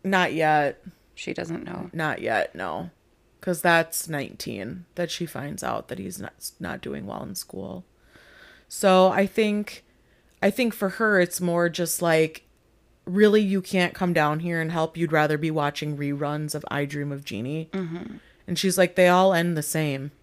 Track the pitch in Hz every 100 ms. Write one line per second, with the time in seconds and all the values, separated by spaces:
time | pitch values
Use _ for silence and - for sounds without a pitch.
0 | 196 190 175 151 156 151 143 - - _
1 | _ - - - 165 165 - 175 175 165
2 | 156 117 113 107 - 85 92 82 175 _
3 | _ _ _ _ - 170 180 170 165 -
4 | - 147 135 - - 104 101 180 175 -
5 | 170 - 165 - 143 - - 110 - -
6 | 95 98 95 _ - _ - - - -
7 | 98 - - 190 - 190 - 185 - _
8 | _ - - - - - _ - 196 185
9 | 185 190 196 - 214 208 208 - _ _
10 | _ _ _ _ 196 233 240 - 196 -
11 | 220 196 175 - 180 170 170 165 165 -
12 | 170 160 160 - _ _ _ _ _ _
13 | - 185 214 214 202 190 185 190 175 -
14 | 180 165 151 151 170 165 160 170 160 165
15 | 165 156 151 151 160 156 143 143 151 143
16 | 143 143 147 151 151 151 - 143 143 147
17 | 143 143 139 101 123 156 160 190 175 170
18 | - - - _ - 175 190 180 180 190
19 | 180 180 190 175 175 160 147 160 151 135
20 | 143 _